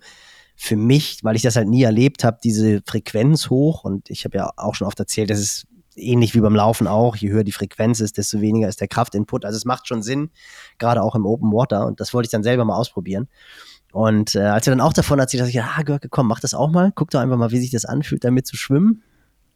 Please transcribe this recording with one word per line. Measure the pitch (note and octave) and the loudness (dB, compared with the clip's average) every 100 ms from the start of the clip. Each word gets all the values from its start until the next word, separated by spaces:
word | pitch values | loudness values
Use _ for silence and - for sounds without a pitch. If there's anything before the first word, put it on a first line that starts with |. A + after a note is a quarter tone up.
| - - - - _ - | -4 -20 -20 -20 _ -12
für | - G#2+ | -4 0
mich, | A2+ C#3+ - - | 4 4 2 -4
weil | A2 A2+ | -2 0
ich | |
das | B2 A2+ | 2 2
halt | G#2 | 2
nie | B2 | 4
erlebt | A#2+ A2 C3+ - | 4 4 2 2
hab, | A#2+ A2 | -2 0
diese | A#2 G#2+ G#2+ G#2 - | 0 2 2 0 -2
Frequenz | G#2+ - G#2+ B2+ D#3 - | -8 -4 0 2 2 2
hoch. | C3 D3+ D#3+ | 0 0 -2
Und | - G2 - | -6 -8 -8
ich | - | -10
hab | G#2 G2 | -6 -4
ja | F#2 - | -6 -6
auch | G#2 - | -6 -4
schon | G2 | -6
oft | - | -6
erzählt, | G2 - G#2 | -6 -2 -2
das | G#2 | -2
ist | G2+ - - _ _ - | -2 -6 -12 _ _ -10
ähnlich | B2 A#2+ A2+ A#2 | 0 2 4 4
wie | |
beim | G#2+ G#2+ | 4 4
Laufen | G#2+ A#2 F#2+ | 4 2 2
auch. | G#2+ A#2+ G#2 | 2 2 0
Je | G2+ | 0
höher | G#2+ | 0
die | G2+ | 0
Frequenz | - G2 - A2+ A2 | -4 -8 -2 0 0
ist, | G#2+ - | -2 -4
desto | G2+ G#2+ | -4 -2
weniger | G#2+ A2 G#2+ | 0 0 0
ist | - | -4
der | G2 | -4
Kraftinput. | - A2+ G2+ G#2+ B2+ G2+ | -2 -2 -2 -4 -6 -6
Also | A2 | -6
es | A#2 | -4
macht | B2+ - | -6 -6
schon | A#2 | -6
Sinn, | G#2 C3+ D3+ _ - - - - | -4 -4 -6 _ -20 -20 -20 -4
gerade | A#2 A#2+ | 0 2
auch | G#2 A2 | 0 0
im | G2 | 0
Open | A2+ A2 | 0 0
Water. | G#2+ C3+ G2+ A#2+ | 0 0 0 -2
Und | G#2 | -6
das | G#2 | -4
wollte | A#2+ A2+ | -4 -2
ich | |
dann | A2+ | -2
selber | G#2+ B2 A2 | 0 0 0
mal | G2 | -2
ausprobieren. | C3 - F2+ G2 B2+ _ - - - - _ | -4 -8 -6 -6 -8 _ -20 -20 -20 -20 _
Und, | - A2 G#2+ G#2 G2+ | 0 2 2 2 0
äh, | |
als | G2+ G#2 - | 2 2 2
er | |
dann | B2+ | 2
auch | D3 | 2
davon | D#3+ - C#3+ | 2 2 2
erzählt | C3 B2+ | 0 0
hat, | B2 | -2
ich | A#2+ | -2
gedacht, | A2+ E3 | -2 -4
„Ah, | |
Görke, | D3+ C#3+ B2+ | -2 -4 -2
komm, | - A#2 | 0 0
mach | A2 | 0
das | C#3 | -4
auch | - D3 | -2 2
mal. | E3+ F#3+ | 2 2
Guck | - D3+ | 0 -2
doch | C#3 | 0
einfach | B2+ B2 | 0 0
mal, | A#2 | 0
wie | B2 | 0
sich | B2 | -2
das | A#2 G2 | -4 -4
anfühlt, | B2+ D3 - | -6 -4 -2
damit | A#2+ B2+ - | 0 0 -2
zu | - | -8
schwimmen.“ | - C#3 G#3 A3 _ _ _ _ _ | 0 2 4 2 _ _ _ _ _